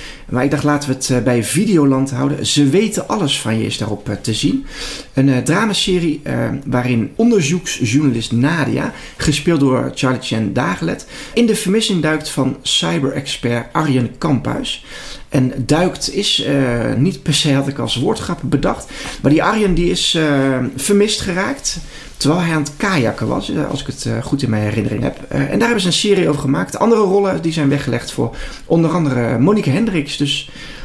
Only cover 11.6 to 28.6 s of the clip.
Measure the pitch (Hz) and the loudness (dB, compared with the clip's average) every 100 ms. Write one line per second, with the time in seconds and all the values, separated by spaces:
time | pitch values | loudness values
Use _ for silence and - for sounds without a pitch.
11.6 | 175 220 220 180 156 156 147 - 131 - | 2 0 2 0 0 0 -2 -2 -2 -2
12.6 | - - 170 170 135 143 - - 120 120 | -2 0 0 0 0 -2 -6 -4 -2 -2
13.6 | - - 156 127 113 - 165 131 120 - | -2 -2 2 2 0 -2 0 0 0 -4
14.6 | 247 - - - - - - 139 127 - | -6 -10 -12 -16 -14 -14 -2 0 0 -2
15.6 | 113 160 180 - - 185 202 - 120 143 | 0 2 2 0 -4 -2 0 0 0 0
16.6 | 131 120 117 110 170 - - 143 151 139 | 0 0 0 2 0 0 0 2 2 2
17.6 | 135 135 117 120 180 220 - 170 - 143 | 0 -4 -4 0 0 0 -4 -4 0 0
18.6 | 135 226 - - - - 135 156 185 214 | 0 -2 -8 -12 -10 -2 4 4 4 2
19.6 | 202 165 175 180 - 165 156 139 135 131 | 2 2 2 0 0 2 2 2 2 0
20.6 | 123 - - 202 214 - 196 180 214 277 | -2 -2 2 4 4 0 -2 -2 -2 -4
21.6 | - - - - - - 139 175 165 156 | -6 -6 -10 -14 -18 -2 2 2 2 0
22.6 | 143 - 208 175 110 - 110 127 - - | -2 -2 0 2 0 0 -2 -2 -2 -4
23.6 | - 139 - - 117 113 - 139 123 107 | -2 -4 -6 -6 -4 -4 -2 -2 0 0
24.6 | 104 107 117 - - - - 135 139 208 | 0 0 -2 -2 -2 -6 -4 -2 0 0
25.6 | 233 226 180 160 208 190 165 143 135 151 | 2 2 0 0 2 4 2 0 0 0
26.6 | - - 220 220 196 196 196 170 170 160 | -2 0 4 4 4 4 2 0 -2 0
27.6 | 139 139 131 117 - - 117 - - - | 2 2 0 -2 -4 -4 -4 -4 -10 -12